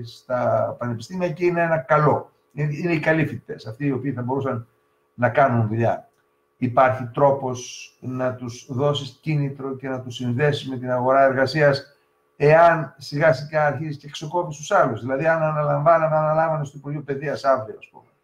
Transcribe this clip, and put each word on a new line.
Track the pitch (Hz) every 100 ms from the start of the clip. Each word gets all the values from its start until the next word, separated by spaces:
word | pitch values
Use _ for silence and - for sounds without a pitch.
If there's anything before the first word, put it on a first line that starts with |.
στα | 117 - - 123 120 113 110 110
πανεπιστήμια | 120 117 - 185 180
και | 160 175
είναι | 170
ένα | 165 160
καλό. | - 151 147 - - _ _
Είναι, | 143 147
είναι | 147 170
οι | 165
καλοί | 160 160 151
φοιτητές, | - - - -
αυτοί | 110 143
οι |
οποίοι | 131 139
θα | 123
μπορούσαν | 120 139 127 120 - _ _ _ _
να | - 120
κάνουν | 117 135 120 107
δουλειά. | 110 113 90 - _ _ _ _ _
Υπάρχει | 123 123 131 - 120
τρόπος | - 139 139 131 123 - - - _
να | 123 127 127 120
τους | 123 - -
δώσεις | 127 147 143 - -
κίνητρο | 156 151 139 139 135 123
και | 135
να | 127
τους | 123 117
συνδέσεις | 123 120 147 - 135
με | 127
την | 127
αγορά | 127 127 135
εργασίας, | 135 131 135 151 143 135 - _ _ _ _ _
εάν | 143 160 170 160 151 -
σιγά | - 143 135
σιγά | - 147 156 147
αρχίσεις | 131 156 143
και | 147
ξεκόβεις | - 151 175 165 151
τους | -
άλλους; | 202 147 110
Δηλαδή, | 120 135 160
αν | 165
αναλαμβάναμε, | 156 151 147 143 151 165 156 156
αναλάμβανε | 156 156 160 156 143
στο | 143
Υπουργείο | 139 147
Παιδείας | 127 139 143 131
αύριο, | 135 127 - -
ας | -
πούμε | - _ _